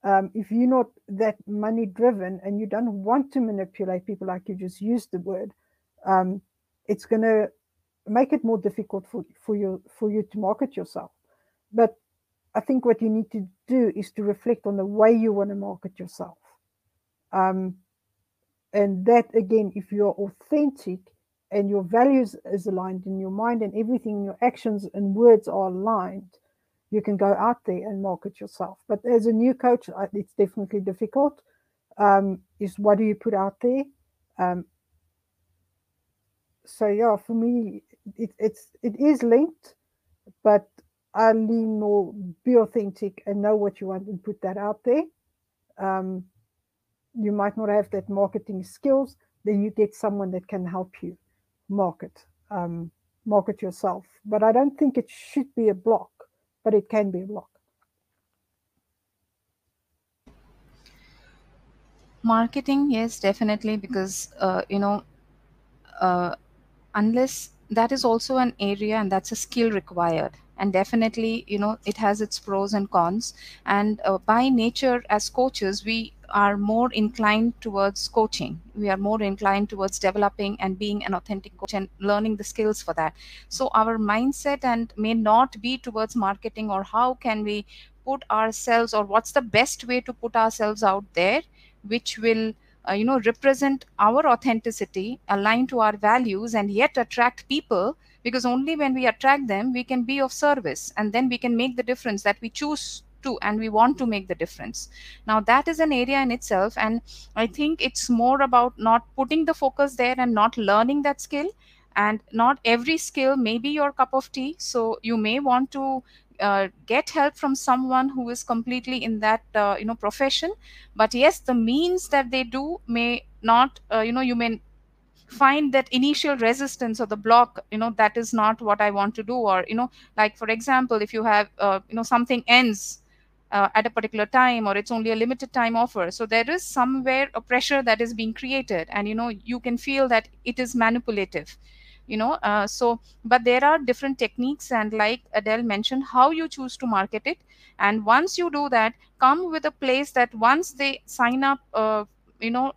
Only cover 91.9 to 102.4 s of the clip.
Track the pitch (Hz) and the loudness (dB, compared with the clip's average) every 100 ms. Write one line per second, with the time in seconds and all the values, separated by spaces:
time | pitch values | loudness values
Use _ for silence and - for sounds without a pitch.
91.9 | 233 - - 226 226 220 214 _ _ - | -6 -6 -4 0 0 0 -6 _ _ -6
92.9 | 196 226 269 220 233 269 269 277 269 - | -2 2 2 0 2 2 2 2 -2 -6
93.9 | - 208 247 311 240 269 226 233 220 196 | 2 4 4 4 2 2 0 -2 -6 -8
94.9 | - 196 269 _ 202 202 226 254 247 214 | -6 -8 -10 _ 0 2 2 0 2 2
95.9 | 208 208 240 240 196 226 220 202 202 285 | 2 2 4 2 -2 -2 -2 -2 2 2
96.9 | - 233 - 240 - - 285 - 202 202 | 2 -4 2 0 0 -6 -6 -2 0 0
97.9 | 311 _ _ 240 247 247 247 277 320 277 | -4 _ _ -4 -2 0 -2 -2 -2 0
98.9 | 262 254 226 269 285 262 196 240 247 247 | 0 0 2 2 2 2 -2 -2 -4 -4
99.9 | 254 233 269 269 - 294 285 170 127 - | -4 -2 -2 -2 0 0 2 -2 -8 -10
100.9 | - 214 220 254 240 247 233 254 247 233 | -6 -2 0 0 -2 -2 0 -2 -4 -4
101.9 | 247 - 202 208 202 | -4 -4 -4 -2 -2